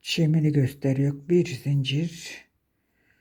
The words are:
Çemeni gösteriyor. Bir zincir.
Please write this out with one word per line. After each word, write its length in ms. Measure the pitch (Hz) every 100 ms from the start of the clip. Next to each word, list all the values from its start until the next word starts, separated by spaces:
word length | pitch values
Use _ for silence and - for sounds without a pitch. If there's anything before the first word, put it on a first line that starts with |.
Çemeni 500 | - - 156 160 151
gösteriyor. 760 | 143 127 - 139 131 139 139 -
Bir 180 | 175 -
zincir. 960 | 127 143 143 131 139 170 - - - _ _ _ _ _ _ _ _